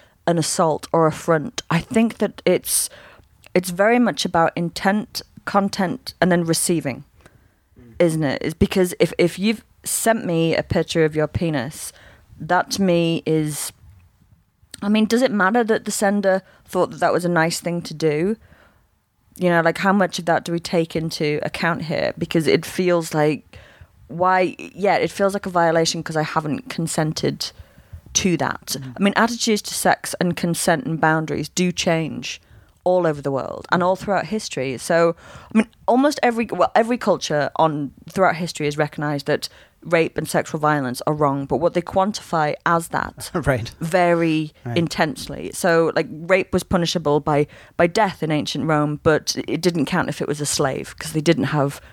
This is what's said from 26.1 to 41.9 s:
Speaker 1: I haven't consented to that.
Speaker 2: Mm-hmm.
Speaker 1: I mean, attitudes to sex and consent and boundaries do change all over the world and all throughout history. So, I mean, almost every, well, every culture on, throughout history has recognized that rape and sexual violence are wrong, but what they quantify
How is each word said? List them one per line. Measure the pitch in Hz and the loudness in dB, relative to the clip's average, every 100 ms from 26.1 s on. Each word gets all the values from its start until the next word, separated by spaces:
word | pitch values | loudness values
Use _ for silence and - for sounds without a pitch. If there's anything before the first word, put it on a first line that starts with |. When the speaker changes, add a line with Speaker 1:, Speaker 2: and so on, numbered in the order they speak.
| 160 | -4
Speaker 1:
I | |
haven't | 156 160 151 131 - | -2 -2 -2 -4 -6
consented | - 160 - 156 - 139 - - - - _ - - - | -6 -4 -2 -2 -2 -4 -4 -8 -12 -20 _ -20 -20 -4
to | - 190 160 | -2 0 0
that. | 131 - - 143 | -2 -6 -8 -10
Speaker 2:
Mm-hmm. | 131 - | -8 -2
Speaker 1:
I | |
mean, | 202 - | 0 2
attitudes | 226 233 233 208 | 2 0 -2 -2
to | - | -2
sex | - 180 - - - | -2 2 2 -2 -4
and | 175 - | -2 -2
consent | 175 165 - 160 - | -2 -2 0 0 0
and | 160 | 0
boundaries | 156 160 156 143 151 | 2 2 0 -4 -4
do | - 180 | -2 -2
change | - 185 160 151 120 - - _ - _ _ | 0 0 0 -2 -6 -10 -12 _ -20 _ _
all | 180 185 170 | 0 2 2
over | 147 | 0
the | 143 | -2
world | 135 - - - | -4 -4 -8 -2
and | - | 0
all | 180 185 | 2 0
throughout | - 185 160 | 0 -2 -2
history. | 214 - 147 131 120 | -6 -6 -6 -6 -6
So, | - 170 170 170 - - - | 0 2 2 0 -10 -20 -2
I | - | 0
mean, | - _ - | 0 _ 0
almost | 240 294 285 | 2 2 2
every, | 240 226 233 | 0 0 -2
well, | 180 170 208 | 0 2 2
every | 226 247 | 2 0
culture | 208 165 - 151 139 - | 0 0 0 -2 -2 2
on, | 160 147 139 - - | 0 0 -6 -10 -8
throughout | 196 185 160 | 2 2 2
history | 175 - 147 | -4 -4 -4
has | 147 | -2
recognized | 147 - 151 143 - | -4 -2 -4 -4 -2
that | 147 - - - _ | -2 -2 -14 -20 _
rape | 156 170 160 - | 0 2 2 -2
and | 160 | -2
sexual | 160 - 160 | -2 -2 0
violence | 151 147 127 123 - | 0 2 -2 -4 -4
are | |
wrong, | 151 143 139 | 0 0 0
but | 139 135 | -2 0
what | 170 | 0
they | 180 | 0
quantify | - | -2